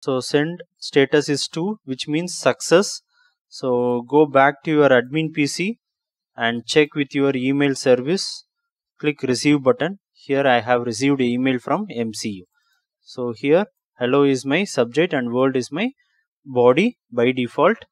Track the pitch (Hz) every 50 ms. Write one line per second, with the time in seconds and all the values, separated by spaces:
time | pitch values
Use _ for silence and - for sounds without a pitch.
0 | - - 135 131 123 - - 147 147 160 170 175 - _ _ _ - - - 147
1 | 139 135 - 151 143 - 147 135 - - - 165 165 196 214 214 _ 131 131 127
2 | - - 147 156 175 - 165 - - 139 120 _ - - 165 175 202 - - -
3 | _ _ _ _ _ _ _ _ _ _ - - - 131 123 123 123 123 123 120
4 | 120 120 135 147 156 147 131 139 135 139 147 - _ - 156 151 147 139 131 123
5 | 120 127 131 156 160 156 160 160 147 139 - - 170 196 233 _ _ _ _ _
6 | _ _ _ _ _ _ _ - 120 117 117 120 117 - - 156 151 143 _ 151
7 | 143 135 - 143 139 139 135 131 123 131 139 143 143 143 135 131 - 135 123 123
8 | 123 139 175 196 - - - - - _ _ _ _ _ _ _ _ _ _ _
9 | - 151 147 - - 127 127 117 - 147 147 147 131 131 120 - 139 165 202 196
10 | _ _ _ _ _ - 139 135 139 139 123 120 110 117 123 120 120 120 117 107
11 | 131 139 143 135 131 120 120 123 127 135 131 123 - - 139 175 214 202 160 117
12 | 117 113 107 107 - 113 101 92 90 _ _ _ _ _ _ _ _ _ _ _
13 | _ _ - - 127 120 117 110 - 139 147 175 208 - _ _ _ _ _ _
14 | 123 120 127 143 143 139 135 127 120 135 139 170 202 196 - - 123 117 120 151
15 | 165 180 175 143 123 120 117 123 131 135 131 131 120 - 143 156 208 254 269 _
16 | _ _ _ _ _ _ _ _ _ 147 131 123 120 123 127 147 196 240 240 _
17 | _ _ - 120 120 123 131 127 123 117 - - 143 180 226 - - _